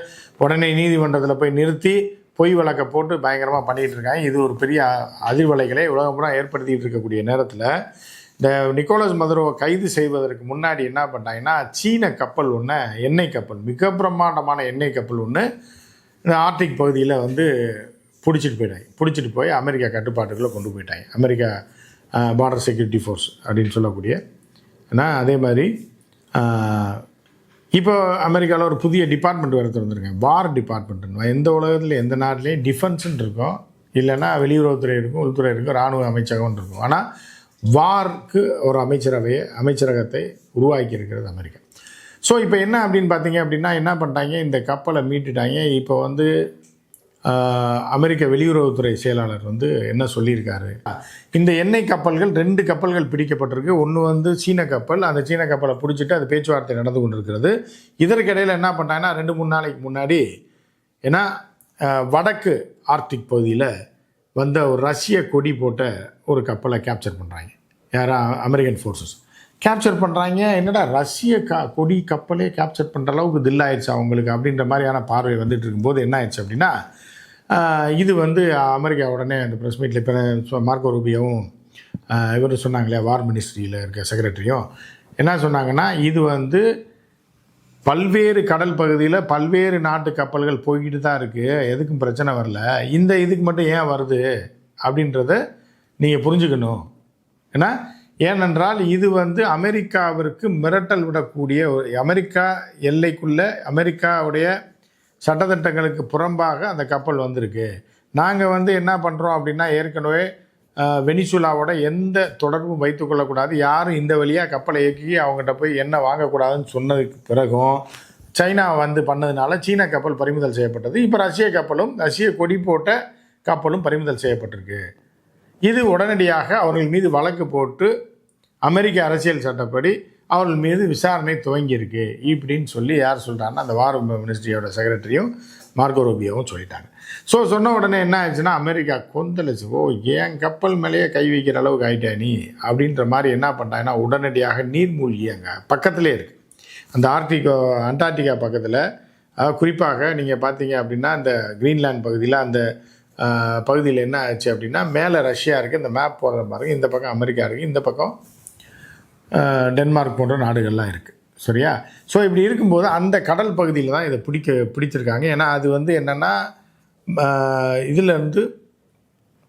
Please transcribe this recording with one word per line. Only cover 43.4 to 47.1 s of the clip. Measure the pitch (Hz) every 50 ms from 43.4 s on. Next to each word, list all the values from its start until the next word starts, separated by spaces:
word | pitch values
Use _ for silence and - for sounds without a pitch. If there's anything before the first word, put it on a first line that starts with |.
| 160 151
அப்படின்னா, | 156 151 165 180 170
என்ன | 160 160 175 180
பண்ணிட்டாங்க, | 160 160 143 135 143 143 143 160 165
இந்த | 160 147 135 127
கப்பலை | 120 139 139 143 - 170 160 147
மீட்டுட்டாங்க. | 127 135 143 143 135 139 123 123 120 127 139 156 156 147 135
இப்போ | 131 131 - 135 131
வந்து, | 131 135 139 147 156 156 156 160 165 160 - - - _ _ _ _ _ - _ _ _